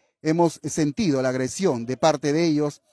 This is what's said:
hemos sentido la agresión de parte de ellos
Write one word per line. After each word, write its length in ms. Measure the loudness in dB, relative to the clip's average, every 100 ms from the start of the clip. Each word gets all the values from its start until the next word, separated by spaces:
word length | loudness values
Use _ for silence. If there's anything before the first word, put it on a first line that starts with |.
| _ _
hemos 380 | -2 2 2 0
sentido 600 | -6 -2 -2 0 0 2
la 80 | 0
agresión 560 | 0 -4 -2 0 0 -4
de 100 | 0
parte 360 | 0 0 0
de 120 | 0
ellos 380 | 2 0 -2 -6 _